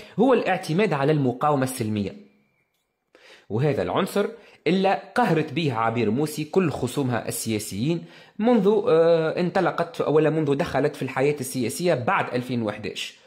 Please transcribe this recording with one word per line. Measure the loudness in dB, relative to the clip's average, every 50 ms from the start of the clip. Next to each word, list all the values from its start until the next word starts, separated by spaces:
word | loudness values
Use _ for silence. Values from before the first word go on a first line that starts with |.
| -18 -6 0 2
هو | 4 4 4
الاعتماد | 4 2 0 -2 -2 -2 -2 0 2 2 2 0
على | 0 2 2
المقاومة | 2 2 2 0 0 0 0 2 2 2 0
السلمية. | -2 -2 -4 -4 -2 -2 -2 -2 -4 -8 -12 -18 -20 _ _ _ _ _ _ _ _ _ _ _ _ _ _ _ _ _ _ -20 -20 -20 -20 _ -6
وهذا | -2 0 0 2 2 0
العنصر | 0 0 0 0 -2 0 0 -2 -2 -2 -6 -12 -20 -20 -20 _ _
إلا | 0 2 2 2 2 0 0 -4 -4 -2
قهرت | 0 2 2 2 0 0 -2 -4
به | -2 -2 -2 0
عبير | 0 0 0 0 0 0 0
موسي | 0 0 -2 -2 -4 -6 -8
كل | -2 0 2 2 2
خصومها | 0 -2 -4 -4 -2 -2 -2 -2 -2 -2 -4
السياسيين | -6 -8 -6 -4 -4 -4 -4 -4 -6 -6 -4 -2 -2 -2 -4 -6 -12 -20 -20 -20 -16 _ -2
منذ، | 2 2 4 4 4 4 2 2 2
آه، | 4 4 4 6 6 4 4 2 0 0 -2
انطلقت | -2 0 0 0 0 0 0 -2 -4 -4 -4 -2
ولا | 0 2 4 4 4 4
منذ | 2 2 0 2 0
دخلت | 0 -2 -2 0 0 0 0 -2
في | -4
الحياة | -8 -6 -2 0 0 0 0 -2
السياسية | -6 -6 -4 -4 -4 -4 -4 -2 0 0 0
بعد | 2 0 0 0 0 0 -2 -4
ألفين | -4 -4 -4 -4 -2
وحداش. | -2 -4 -4 -6 -8 -10 -8 -8 -10 -12 -14 -18 -20